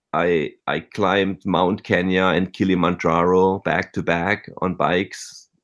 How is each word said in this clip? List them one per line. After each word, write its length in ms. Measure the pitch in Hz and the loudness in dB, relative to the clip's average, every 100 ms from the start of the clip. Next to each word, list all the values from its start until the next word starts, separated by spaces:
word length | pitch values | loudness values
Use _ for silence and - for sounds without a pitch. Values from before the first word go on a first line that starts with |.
| _ | _
I, 380 | 78 87 82 73 - - | -2 0 0 -2 -8 -6
I 140 | 76 | -6
climbed 600 | - - 98 98 95 90 98 | -8 -2 0 2 0 -4 -2
Mount 380 | 87 90 104 | 0 2 -2
Kenya 420 | - 92 92 92 92 | 0 0 2 2 2
and 280 | 85 92 | 2 -2
Kilimanjaro 1080 | - 95 90 85 87 87 85 87 92 95 98 - | -2 0 2 0 0 0 2 4 4 2 0 -2
back 280 | 80 98 | -2 -2
to 100 | - | -6
back 440 | 82 85 90 104 - - | -2 -2 -2 -4 -6 -6
on 140 | 92 87 | -6 -2
bikes, 760 | 76 90 101 - - - - _ | 0 0 -2 -10 -18 -20 -20 _